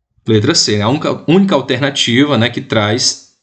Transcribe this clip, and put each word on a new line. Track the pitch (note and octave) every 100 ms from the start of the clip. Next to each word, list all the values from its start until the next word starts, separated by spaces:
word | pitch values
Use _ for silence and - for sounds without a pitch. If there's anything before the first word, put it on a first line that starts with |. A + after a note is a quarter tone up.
| _ _ -
letra | A2 A2 -
C, | - G#2
é |
a | G#2
única, | D3+ D#3+ - -
única | F3+ G3 C#3+
alternativa, | C3 B2 C#3 C#3+ - A#2 D3 B2
né, | A#2+
que | -
traz | - A2 G#2 A#2 - - - _